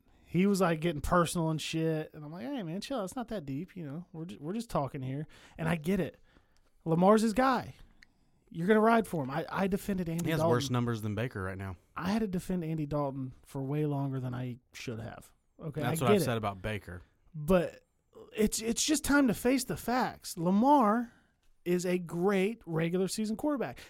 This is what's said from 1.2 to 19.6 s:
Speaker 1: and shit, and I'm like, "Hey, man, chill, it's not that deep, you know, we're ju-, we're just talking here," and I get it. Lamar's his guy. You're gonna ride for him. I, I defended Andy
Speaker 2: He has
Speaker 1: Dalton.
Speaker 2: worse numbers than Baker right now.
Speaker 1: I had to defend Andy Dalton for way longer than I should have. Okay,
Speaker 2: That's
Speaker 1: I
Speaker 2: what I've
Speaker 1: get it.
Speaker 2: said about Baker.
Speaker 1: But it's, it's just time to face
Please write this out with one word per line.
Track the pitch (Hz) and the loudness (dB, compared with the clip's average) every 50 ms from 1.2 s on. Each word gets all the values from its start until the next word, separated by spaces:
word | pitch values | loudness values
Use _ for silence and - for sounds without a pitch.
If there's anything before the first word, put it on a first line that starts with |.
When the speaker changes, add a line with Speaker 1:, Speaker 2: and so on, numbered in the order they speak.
| 170 - - 175 160 160 | 4 4 2 0 0 0
Speaker 1:
and | 160 156 - | 0 -2 -4
shit, | - - 160 160 160 160 156 156 - - | -4 -2 0 0 0 0 -2 -4 -6 -10
and | 156 151 | -14 -14
I'm | 147 160 | -12 -12
like, | 180 220 | -10 -8
"Hey, | 269 294 254 190 | -8 -6 -6 -6
man, | 160 160 202 | -6 -8 -8
chill, | - - 277 240 190 | -6 -6 -6 -6 -6
it's | 180 - | -6 -6
not | 269 226 - | -8 -8 -6
that | 226 202 147 | -8 -8 -6
deep, | 139 135 139 185 - - | -6 -6 -8 -8 -10 -10
you | 180 165 | -12 -10
know, | 139 135 170 175 _ - | -10 -10 -10 -12 _ -12
we're | 160 165 | -12 -12
ju-, | 180 202 - | -12 -12 -10
we're | 143 156 196 | -8 -8 -6
just | 233 226 - | -6 -6 -2
talking | - 160 143 120 - 143 127 | -2 -2 -2 -2 -6 -6 -6
here," | 131 131 143 156 - - - - - - - | -6 -6 -6 -8 -10 -12 -20 -20 -16 -10 -6
and | 160 165 | -2 -2
I | 170 | -2
get | 165 151 170 196 190 | 0 0 0 0 0
it. | 160 120 - - _ _ _ - _ _ _ _ _ _ _ _ - | 0 -2 -6 -12 _ _ _ -20 _ _ _ _ _ _ _ _ -2
Lamar's | 165 165 170 180 196 214 220 214 | 0 4 6 8 8 8 8 6
his | 233 202 | 4 2
guy. | 247 262 269 254 208 135 131 - - - - _ _ - _ _ _ _ _ _ _ _ - | 2 2 2 2 0 -2 -6 -12 -18 -20 -20 _ _ -20 _ _ _ _ _ _ _ _ -14
You're | - 165 170 | -8 -2 2
gonna | 190 220 214 | 4 4 6
ride | 214 226 233 226 220 | 6 6 6 4 2
for | - - 160 135 | 0 -2 -4 -4
him. | 127 | -4
I, | 139 165 160 - | -4 -6 -6 -4
I | - 160 196 190 | -2 -2 -2 0
defended | 196 190 - - 202 185 180 165 | 0 -2 -2 -2 -4 -2 -2 -4
Andy | 165 170 175 | -4 -2 0
Speaker 2:
He | 156 165 | 0 2
has | 156 | 2
Speaker 1:
Dalton. | - 170 | 4 4
Speaker 2:
worse | 120 123 143 135 | 4 4 2 2
numbers | 127 123 120 117 117 110 104 | 0 0 0 0 -2 -2 -2
than | 107 104 | -4 -2
Baker | 107 120 131 - 107 | -2 -4 -4 -4 -6
right | 92 95 98 95 | -6 -6 -6 -6
now. | 98 98 92 - _ _ - | -8 -8 -10 -12 _ _ -10
Speaker 1:
I | - 156 185 | -6 -4 -2
had | 202 233 226 | 0 0 -2
to | |
defend | 196 180 180 - - 185 180 165 | -2 -4 -4 -4 -4 -4 -4 -4
Andy | 160 160 156 151 | -4 -4 -4 -4
Dalton | 143 147 147 143 135 135 139 131 131 - - _ | -2 -2 -2 -2 -2 -4 -6 -8 -8 -10 -14 _
for | - - 139 135 | -12 -8 -8 -6
way | 135 147 151 151 | -4 -2 0 0
longer | 147 143 139 139 139 131 131 | 0 0 -2 -2 -2 -4 -4
than | 127 127 123 | -6 -6 -6
I | 127 127 127 120 120 _ _ - | -6 -8 -8 -10 -12 _ _ -18
should | - - 131 113 110 | -14 -10 -8 -8 -8
have. | 113 110 - - - - _ _ _ _ _ - - | -8 -12 -12 -16 -18 -20 _ _ _ _ _ -14 -12
Okay, | 156 - 151 147 | -10 -6 -4 -2
Speaker 2:
That's | - 160 160 | -2 0 2
Speaker 1:
I | - | 4
Speaker 2:
what | - | 4
I've | 208 | 4
Speaker 1:
get | 196 151 | 4 4
it. | |
Speaker 2:
said | 127 117 113 | 2 0 0
about | 107 101 98 95 92 | -2 -4 -4 -4 -6
Baker. | 107 107 98 - - 87 87 - _ _ _ _ _ - | -6 -6 -6 -8 -10 -14 -16 -16 _ _ _ _ _ -14
Speaker 1:
But | 156 147 147 190 180 160 - - - _ _ _ _ _ _ - - - - - | -6 0 2 2 2 2 0 -6 -12 _ _ _ _ _ _ -20 -20 -20 -8 -2
it's, | - 214 214 - - | 0 0 2 0 -2
it's | 220 226 220 - - | -2 -2 -2 0 0
just | - 311 294 - | 0 0 0 2
time | - 277 294 277 240 | 2 4 4 4 4
to | 185 | 2
face | - - 240 269 254 | 2 2 2 2 2